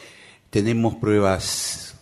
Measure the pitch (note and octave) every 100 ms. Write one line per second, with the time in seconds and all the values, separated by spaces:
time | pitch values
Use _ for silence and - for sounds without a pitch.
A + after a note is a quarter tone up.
0 | - - - - _ G#2+ G#2 A#2 A2+ -
1 | G#2+ G#2 G2 F#2 - - - - - -